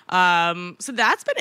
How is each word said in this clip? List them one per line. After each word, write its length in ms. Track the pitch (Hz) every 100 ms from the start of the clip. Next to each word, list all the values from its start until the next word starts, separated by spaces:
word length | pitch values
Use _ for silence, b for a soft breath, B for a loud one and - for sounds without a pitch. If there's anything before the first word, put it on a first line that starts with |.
| B
um, 680 | 185 180 175 170 170 175 -
so 120 | -
that's 320 | 240 226 381
been 140 | - 554